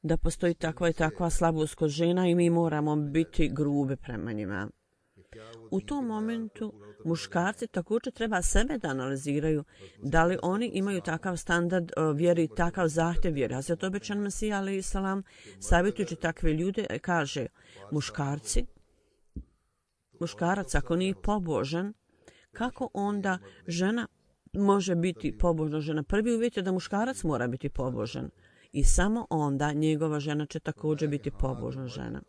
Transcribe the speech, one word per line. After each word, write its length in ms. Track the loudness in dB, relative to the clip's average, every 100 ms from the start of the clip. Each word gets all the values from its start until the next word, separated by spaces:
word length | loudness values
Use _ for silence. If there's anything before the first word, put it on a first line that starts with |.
da 140 | 0 0
postoji 380 | 0 0 -2
takva 340 | 0 -4 0 0
i 40 |
takva 380 | 2 -2 0 0
slabost 440 | 2 2 2 -2
kod 160 | 0 -2
žena 380 | 2 2 4 4
i 60 |
mi 160 | 4 4
moramo 460 | 4 2 0 0 0
biti 520 | 0 0 0 2 2
grube 440 | 2 0 2 0 -4
prema 360 | -6 -8 -6
njima. 360 | -6 -6 -6 -8 -12 _ _ _ _ _ -20 -20 -4 0
U 100 | 0
tom 260 | 0 -2 0
momentu 680 | 0 0 -2 -4 -6 -8 -8 -20 -6
muškarci 640 | 0 0 0 0 0 -2 -4
također 460 | -4 0 -2 -2
treba 300 | -4 0 2
sebe 360 | 4 4 4 0
da 100 | -2
analiziraju 760 | -2 -2 -4 0 0 2 0 -2 -16 -20 -8
da 220 | 2 4
li 140 | 4 2
oni 240 | 0 0 -2
imaju 340 | -2 -2 -2
takav 360 | -2 -4 -4 -6
standard, 540 | 0 2 2 0 -2
e, 220 | 0 0
vjere 300 | 2 2 4
i 100 | 0 0
takav 320 | 0 2 0
zahtjev 460 | 2 2 4 2
vjere. 200 | 2 -2
Hazret 300 | -2 -4 -2
obećan 340 | -2 -4 -4 -4
Mesija, 400 | -4 -4 -2 -2
alejhi 240 | -2 -4
salam, 400 | -4 -2 -2 -2 -6 -20 -20 -14
savjetujući 560 | 4 4 4 0 -4 -2
takve 360 | -4 0 0
ljude, 340 | 2 0 -2 -4
e, 80 | -6
kaže, 480 | 0 0 0 -4 -8 _ -20 -20 -4
„Muškarci, 760 | -4 -4 -4 -4 -4 0 0 0 -8 _ _ _ _ _ -16 -16 _ _ _ _ _ _ _
muškarac 540 | -8 -2 0 0 0
ako 220 | -2 0 0
nije 180 | 0 0
pobožan, 720 | 0 0 0 -2 0 -2 -4 -8 _ _ -20 -20 _
kako 360 | -8 -8 -6 -8
onda 440 | -4 -2 -2 -2 -4 -6 -16 -8
žena 400 | 0 0 0 -4 _ _ _ -10
može 420 | 0 4 4 4
biti 440 | 2 0 0 -6 2
pobožna 420 | 2 4 0 -2
žena?” 220 | -2 -2
Prvi 320 | 0 0 2
uvjet 220 | 2 0 -2
je 60 |
da 100 | -2
muškarac 500 | -2 -2 -2 -2 -2
mora 240 | -2 0 -2
biti 200 | -2 -6
pobožan. 600 | -4 -4 -4 -6 -6 -10 _ -20 _ _
I 120 | 4
samo 420 | 6 6 4 2 0
onda 420 | 0 2 2 0
njegova 480 | 2 2 2 0 -2
žena 260 | -2 -2 -4
će 140 | -6
također 480 | -6 -4 -2 0 0
biti 220 | -2 -4
pobožna 560 | -2 -2 -2 -6 -6 -8
žena. 360 | -8 -8 -10